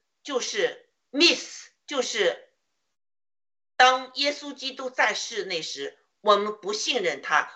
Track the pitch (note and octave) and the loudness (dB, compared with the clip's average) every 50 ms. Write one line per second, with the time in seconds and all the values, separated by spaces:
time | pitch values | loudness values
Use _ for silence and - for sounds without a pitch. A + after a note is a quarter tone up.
0 | _ _ _ _ - - C#4 A#3+ A3+ - - G#3 F3 D3+ - - _ _ _ _ | _ _ _ _ -10 -4 -4 -4 -4 -4 -2 0 -2 -2 -2 -4 _ _ _ _
1 | _ _ - C#4+ E4+ E4 B3 - - - - - - - _ _ _ - D4 C4 | _ _ 0 4 4 4 4 2 -4 -12 -14 -18 -18 -20 _ _ _ -8 -4 -4
2 | B3 - - A3 F#3+ E3 - - - _ _ _ _ _ _ _ _ _ _ _ | -4 -2 0 2 2 2 0 -2 -10 _ _ _ _ _ _ _ _ _ _ _
3 | _ _ _ _ _ _ _ _ _ _ _ _ _ _ _ - B3+ B3+ B3+ C4 | _ _ _ _ _ _ _ _ _ _ _ _ _ _ _ 6 6 6 6 4
4 | C4 B3+ - C4+ C#4+ C#4+ C#4+ - D4 C#4+ B3 - C4 C4+ - - C4 B3+ B3+ - | -2 -6 -8 -4 -2 -2 -2 -4 -8 -14 -14 -10 -10 -12 -10 -8 -10 -8 -2 0
5 | B3 G#3+ G3+ - - - A#3 G#3 F3+ F#3+ F3+ D#3+ D#3 - - C#3 C#3 C#3 - _ | 0 0 0 -2 -6 -8 -6 -8 -6 -4 -6 -6 -6 -8 -10 -8 -10 -10 -12 _
6 | _ _ _ _ - G#3 G3+ G3+ G#3 G#3+ G#3+ - - F#3+ G#3 - - D#4+ C#4+ A#3 | _ _ _ _ 4 4 4 4 4 -2 -6 -8 -6 -6 -6 -4 -2 -2 -2 0
7 | F#3 E3 C#3+ C#3+ - - D#3+ C#3+ B2+ - - | 0 -2 -4 -4 -4 0 2 2 0 0 -8